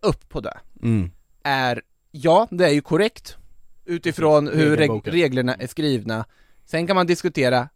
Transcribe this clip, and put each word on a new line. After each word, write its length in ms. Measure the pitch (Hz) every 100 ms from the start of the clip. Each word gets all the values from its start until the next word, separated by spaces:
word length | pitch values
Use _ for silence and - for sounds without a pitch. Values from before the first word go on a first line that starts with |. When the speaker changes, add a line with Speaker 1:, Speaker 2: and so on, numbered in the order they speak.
Speaker 1:
upp 280 | 208 - -
på 100 | 151
det 160 | 104 - - -
Speaker 2:
Mm. 280 | 117 110 87 - _ _
Speaker 1:
är, 380 | 143 135 127 117 - _ _
ja, 360 | 151 156 175 233
det 140 | 175 175
är 60 |
ju 80 | 147
korrekt 560 | - 160 214 - - - - - - - -
utifrån 600 | 170 170 156 156 151 147
Speaker 3:
Precis. 160 | 151
Speaker 1:
hur 80 | 151
reg-, 80 | 151
Speaker 3:
Regelboken. 340 | 147 107 -
Speaker 1:
reglerna 420 | 170 156 127 123 127
är 120 | 123
skrivna. 580 | - 151 127 107 110 110 _ _ _ _
Sen 220 | 160 170
kan 80 | 190
man 120 | 175
diskutera, 640 | 175 180 156 127 123 127